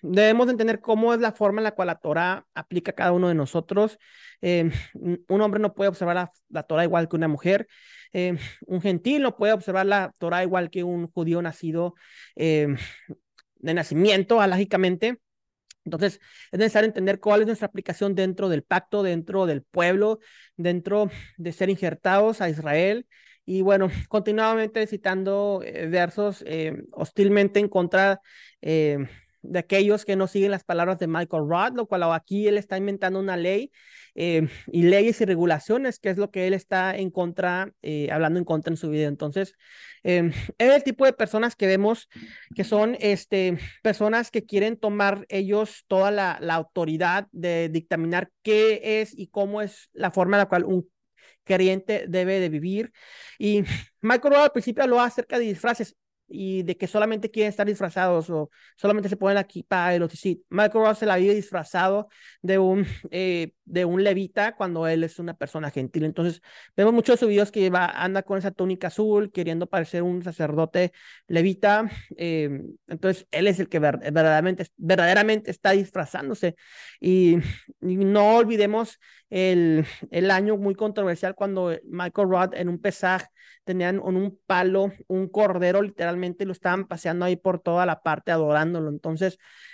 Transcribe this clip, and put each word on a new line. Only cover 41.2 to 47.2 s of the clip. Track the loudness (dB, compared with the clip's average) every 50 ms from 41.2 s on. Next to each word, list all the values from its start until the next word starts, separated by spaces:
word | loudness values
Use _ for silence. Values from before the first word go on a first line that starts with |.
| -4 -2 0 -2 -2 -2 -2
que | 0 2
vemos | 2 2 4 2 2 0 -2 -6 _ _ -20 -20 -20 -20 -20 -20 _ -8
que | -6 -2
son, | 0 2 2 2 0 0 0
este, | 0 0 0 0 -2 _ -2 0 0 0 -2 -4 -6 -12 -18 _
personas | -2 -2 0 2 0 0 2 0 -2 -2
que | -6 -6 -6
quieren | -2 0 0 0 0 -2
tomar | -2 -4 -4 0 0 0 0 0 -2 -8 _
ellos | -6 -4 -2 0 0 0 0 -2 -8 -20 _
toda | _ 2 2 2 2
la, | 2 0 -2 -2 -4 -4
la | -4 -2 -2
autoridad | -2 -4 -4 _ -4 -2 -2 -2 0 0 0 0 -2